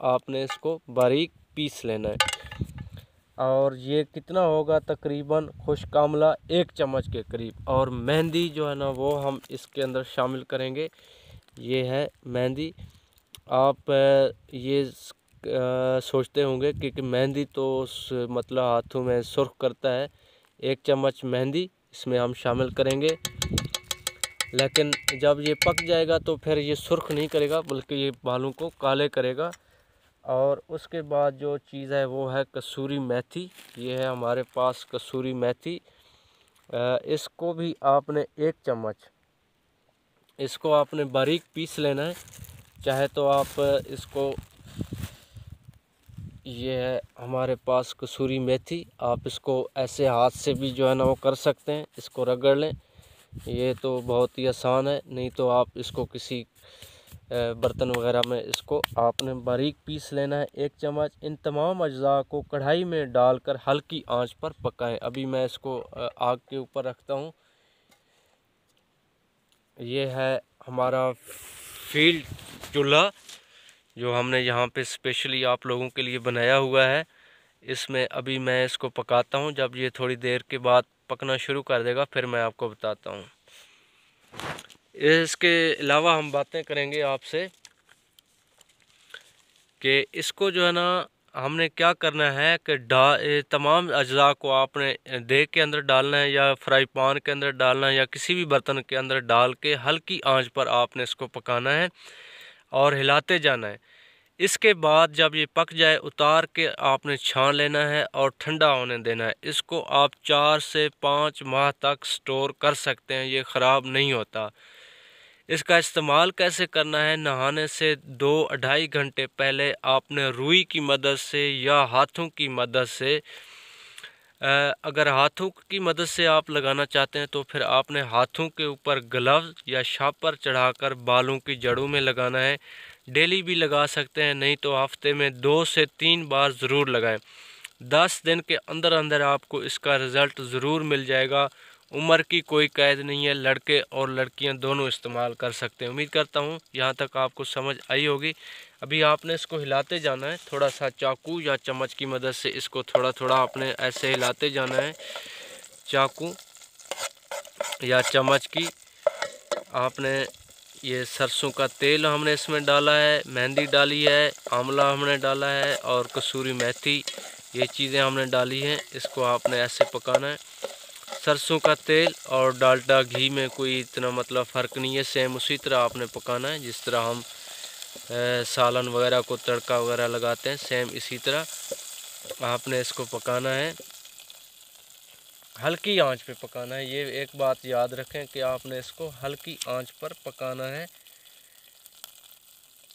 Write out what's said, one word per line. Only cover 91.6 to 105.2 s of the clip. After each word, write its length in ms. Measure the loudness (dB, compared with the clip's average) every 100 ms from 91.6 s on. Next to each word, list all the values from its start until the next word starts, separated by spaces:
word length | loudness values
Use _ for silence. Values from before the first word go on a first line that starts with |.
| -2
क्या 240 | 2 2
करना 380 | 2 0 2 0
है 260 | 2 2 2
कि 200 | 0 -4
डा-, 420 | 2 6 6 6
ए, 240 | 2 0 0
तमाम 400 | 0 4 2 4
अज्जा 420 | 0 2 6 6
को 160 | 4 2
आपने 480 | 2 2 0 -2 -4 -6
देग 380 | -8 0 2 2
के 80 | 2
अंदर 200 | 0 0
डालना 360 | 2 4 4 2
है 140 | 2
या 220 | 4 2
फ्राई 320 | 2 2 4 4
पैन 320 | 2 0 0
के 140 | -2
अंदर 200 | -2 -2
डालना 360 | 2 2 4 4
है 80 | 2
या 100 | 2
किसी 300 | -2 -2 -2
भी 100 | 2
बर्तन 340 | 2 2 -4 -4
के 60 | -4
अंदर 240 | -2 -2
डाल 340 | 4 6 4
के 220 | 2 -2 -2
हल्की 440 | 0 -2 -2 -4
आंच 280 | 2 2 2
पर 200 | -2 0
आपने 360 | 2 2 -2
इसको 240 | -8 -8 -10
पकाना 420 | -8 -4 -2 0
है 200 | 0 0 -4 -20 -20 -20 -20 -20 -20 _
और 240 | 2 4 4
हिलाते 440 | 4 4 4 2
जाना 280 | 4 2 -2
है। 120 | -10 _ _ -20 _ _ -2
इसके 340 | -2 4 4
बाद 400 | 4 6 6 6
जब 180 | 4